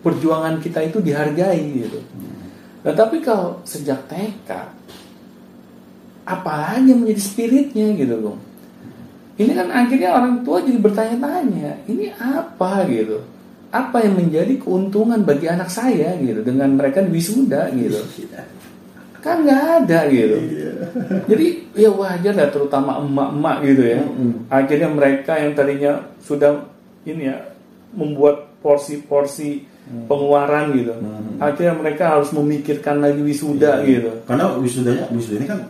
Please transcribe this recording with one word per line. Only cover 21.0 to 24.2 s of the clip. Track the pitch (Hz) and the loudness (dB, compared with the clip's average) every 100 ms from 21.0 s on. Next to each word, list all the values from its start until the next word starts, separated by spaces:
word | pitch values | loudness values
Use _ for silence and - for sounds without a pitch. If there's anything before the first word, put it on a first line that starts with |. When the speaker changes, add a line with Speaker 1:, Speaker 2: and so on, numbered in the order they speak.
| - 190 | -4 -4
Speaker 1:
Jadi, | - 214 330 349 - | 2 4 4 0 -8
ya | - 214 | 4 4
wajar | 190 196 180 185 | 4 -2 -2 0
lah, | 202 147 | 2 2
terutama | 143 139 143 143 135 | 2 0 0 0 -2
emak-emak | 143 139 135 147 156 135 | -2 -2 -2 -2 -2 0
gitu | 143 131 117 | 2 4 4
ya. | 117 | 2
Speaker 2:
Mm-mm. | 143 - | -2 -2